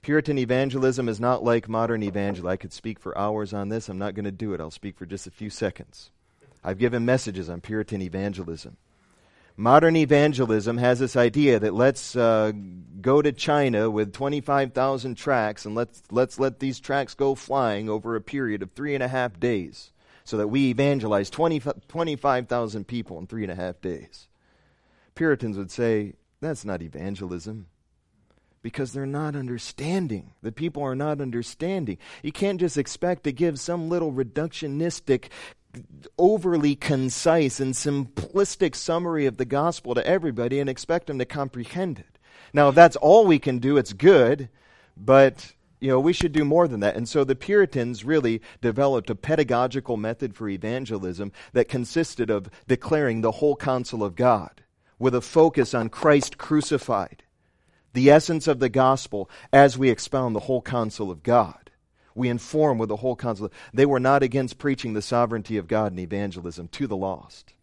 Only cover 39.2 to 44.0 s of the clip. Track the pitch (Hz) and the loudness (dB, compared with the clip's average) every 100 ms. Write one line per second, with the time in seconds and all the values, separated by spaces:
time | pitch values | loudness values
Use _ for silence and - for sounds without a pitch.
39.2 | 139 110 120 139 160 165 - 123 - 185 | -2 -2 -4 0 0 -2 -4 -2 2 0
40.2 | 165 117 120 139 139 127 - 135 - - | 0 -4 -2 -2 -2 -6 -4 -4 -2 -6
41.2 | - 147 135 123 117 170 185 127 - _ | -6 -4 -6 -8 -10 -6 -6 -8 -14 _
42.2 | _ - - 147 143 135 170 - 151 208 | _ -20 -4 4 6 10 10 10 8 8
43.2 | 208 156 143 127 127 143 113 98 | 8 4 2 0 2 2 0 4